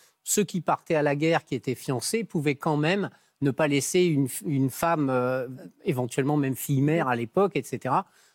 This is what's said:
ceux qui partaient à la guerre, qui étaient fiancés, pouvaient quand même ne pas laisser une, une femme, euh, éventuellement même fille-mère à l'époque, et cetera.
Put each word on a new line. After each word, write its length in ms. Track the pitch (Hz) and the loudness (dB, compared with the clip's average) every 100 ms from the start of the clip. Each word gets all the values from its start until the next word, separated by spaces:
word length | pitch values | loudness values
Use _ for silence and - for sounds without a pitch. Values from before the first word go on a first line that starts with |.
| _ _ | _ _
ceux 200 | - - | -4 0
qui 180 | 208 185 | 0 -2
partaient 340 | 156 151 - 160 | -2 -2 0 2
à 80 | |
la 120 | 147 143 | 2 2
guerre, 300 | 160 165 - | 2 0 0
qui 100 | 127 | -6
étaient 200 | - 120 | -4 -4
fiancés, 480 | - 127 - 226 | -2 -4 -2 -4
pouvaient 320 | 220 170 147 139 | -2 -2 -2 0
quand 200 | 170 147 | 0 0
même 340 | 151 202 156 - _ - | 0 0 -4 -10 _ -4
ne 100 | 143 | -2
pas 160 | 123 156 | 2 2
laisser 340 | 143 - 185 | 2 2 2
une, 260 | 180 143 131 - 190 | 4 2 0 -2 -2
une 240 | 139 135 | 0 0
femme, 400 | - 170 160 135 | 0 0 0 0
euh, 380 | 127 123 131 127 131 - _ | 0 0 -2 -4 -12 -18 _
éventuellement 540 | - 127 123 - 135 147 | -4 -2 -2 -2 0 2
même 180 | 135 123 | 0 -2
fille-mère 520 | - 139 143 165 139 | -2 0 2 2 0
à 80 | 120 | -2
l'époque, 400 | 117 - 196 147 | -2 0 0 0
et 80 | |
cetera. 420 | - 123 127 156 190 _ _ | -6 -6 -2 -2 -2 _ _